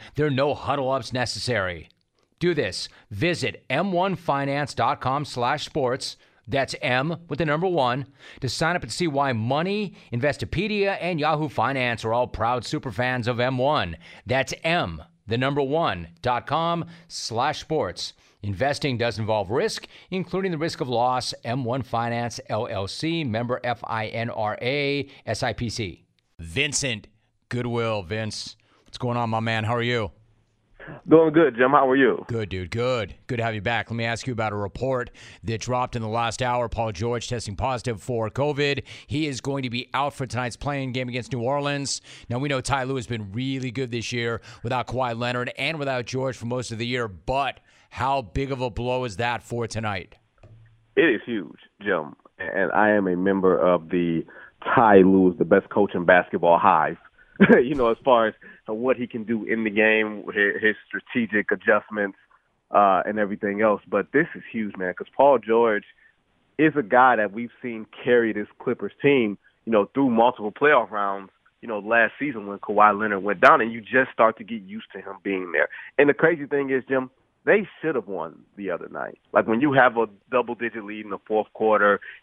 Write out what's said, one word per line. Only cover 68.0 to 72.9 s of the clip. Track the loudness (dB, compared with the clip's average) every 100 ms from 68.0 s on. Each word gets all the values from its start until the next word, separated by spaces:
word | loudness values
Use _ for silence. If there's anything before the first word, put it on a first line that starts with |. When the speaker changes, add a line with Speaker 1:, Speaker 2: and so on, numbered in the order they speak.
Speaker 2:
carry | 2 4 4
this | -2 -6 -6
Clippers | -6 -4 -6 0
team, | 4 4 2 -2 _ _ 2
you |
know, | 2 2
through | 2 4
multiple | 6 4 2 -6
playoff | 0 4 4 2
rounds, | -2 -2 -4 -10 _ _ _
you | -8
know, | -6
last | 0 4 2 0
season | -6 -6 -8
when | -8
Kawhi | -2 6 6